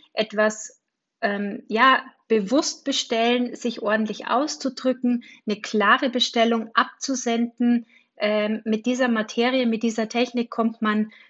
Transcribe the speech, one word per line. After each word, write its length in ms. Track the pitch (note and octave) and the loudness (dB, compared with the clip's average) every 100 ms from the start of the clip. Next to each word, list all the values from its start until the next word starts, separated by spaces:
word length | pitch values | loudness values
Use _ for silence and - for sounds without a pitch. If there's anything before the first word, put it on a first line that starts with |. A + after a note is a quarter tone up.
| _ | _
etwas, 680 | - G#3+ G#3 G#3+ G#3+ - _ _ _ _ _ | -6 -4 0 0 -2 -12 _ _ _ _ _
ähm, 420 | G3+ G3+ G3+ - - | -4 -2 -6 -8 -4
ja, 360 | G#3+ C4 C4 - - - | 2 4 4 0 -10 0
bewusst 580 | A3+ F#3+ C4 E4 - - | 0 2 0 0 -4 -4
bestellen, 720 | C4 - A3+ A#3 B3 B3 - | -4 -2 0 2 2 0 -4
sich 260 | A#3+ G#3+ | -6 -4
ordentlich 460 | G#3 G#3+ G#3+ G#3 - | 0 0 0 -4 -2
auszudrücken, 960 | A#3+ D4+ - C4+ C4 C4 B3+ B3 A#3+ - - - | 0 0 -4 -6 -4 -2 0 0 -2 -4 -12 -6
eine 140 | G#3 | -6
klare 500 | - G#3+ G3+ B3 C#4 | -2 0 4 4 2
Bestellung 600 | B3 - A#3 A3+ A3+ A3 | 0 0 2 2 2 -2
abzusenden. 1120 | - B3+ - - B3+ A#3+ A#3 A#3 - A#3+ A#3+ A3+ _ _ - | -2 -2 -4 -6 -4 -2 -2 -2 0 2 2 -2 _ _ -4
Ähm, 440 | G#3 G#3+ G#3 G#3+ | 0 0 0 -2
mit 220 | A3+ G#3+ A#3+ | -2 -2 0
dieser 220 | B3+ B3+ | 0 2
Materie, 580 | A3+ G#3+ - A#3+ C4 A#3+ | 0 -2 0 2 2 2
mit 180 | A3 | 0
dieser 240 | A3+ A3 A3 | 0 -2 -2
Technik 420 | A#3+ B3 B3 A#3+ | 0 -2 -2 -4
kommt 320 | - A3+ A3+ | 0 -2 0
man 300 | A3 G#3+ G#3+ - | 0 0 -2 -6